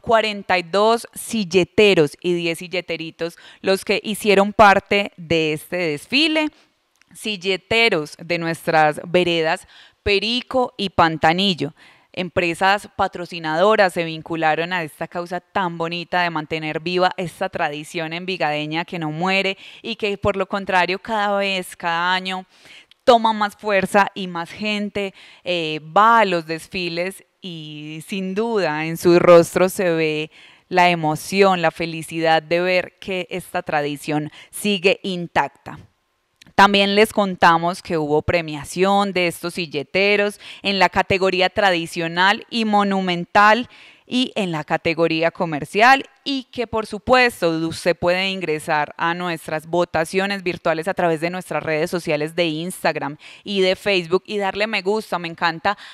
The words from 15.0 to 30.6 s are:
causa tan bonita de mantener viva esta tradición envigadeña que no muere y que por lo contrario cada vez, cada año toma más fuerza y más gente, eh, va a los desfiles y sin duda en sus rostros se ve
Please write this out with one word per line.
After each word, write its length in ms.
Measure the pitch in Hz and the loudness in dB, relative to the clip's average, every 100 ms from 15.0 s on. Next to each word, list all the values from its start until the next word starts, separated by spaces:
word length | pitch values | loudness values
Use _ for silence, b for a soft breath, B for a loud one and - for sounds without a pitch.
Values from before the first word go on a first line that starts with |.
| 165 | -10
causa 320 | 180 175 180 | -10 -8 -10
tan 380 | - 208 180 170 | -8 -4 -4 -4
bonita 420 | 165 175 165 180 | -6 -6 -4 -2
de 100 | 175 | -2
mantener 500 | 160 156 160 156 156 | -4 -6 -6 -6 -6
viva 320 | 160 180 180 - | -4 0 0 0
esta 320 | 170 - 190 | -8 -6 -8
tradición 640 | 175 156 147 151 170 160 | -4 -6 -6 -10 -8 -8
envigadeña 720 | 170 185 175 156 151 151 160 | -8 -8 -4 -2 -2 -4 -6
que 140 | 175 180 | -6 -6
no 120 | 156 | -6
muere 460 | 156 185 190 190 196 B B | -4 0 0 0 -4 B B
y 160 | 226 214 | -12 -6
que 220 | 208 202 | -6 -2
por 180 | 208 196 | -2 -2
lo 100 | 185 | -4
contrario 520 | 202 196 185 175 190 | -4 -2 0 0 -2
cada 400 | - 220 208 202 | -4 -2 0 0
vez, 380 | 196 190 180 - | -2 -4 -6 -8
cada 360 | 175 170 180 | -6 -2 -2
año 320 | 185 185 185 185 B B B B _ | -2 -4 -8 -10 B B B B _
toma 280 | - 233 226 | 6 6 4
más 240 | 214 208 - | 0 -2 -4
fuerza 520 | 214 196 185 208 196 | 0 0 2 2 2
y 120 | - 185 | -2 -8
más 240 | 170 170 | -8 -10
gente, 640 | - 214 208 208 202 196 B B B | -8 -6 -4 -4 -6 -8 B B B
eh, 360 | - 175 156 156 156 180 | -4 -4 -2 -6 -2 2
va 220 | 220 233 | 6 6
a 60 | 202 | 4
los 180 | 175 160 | 0 -4
desfiles 800 | 160 - 190 175 170 185 190 _ _ | -8 -8 -8 -6 -6 -6 -10 _ _
y 640 | 185 165 151 151 151 156 | -14 -14 -14 -14 -14 -14
sin 300 | - 196 185 | -8 -6 -4
duda 500 | 190 233 220 165 151 | -4 -2 0 -2 -2
en 120 | 160 165 | -4 0
sus 240 | 180 175 | 4 6
rostros 520 | 175 170 165 180 185 | 10 8 8 2 0
se 180 | - 180 | 2 0
ve 400 | 160 156 151 156 B B B | 2 0 -2 -6 B B B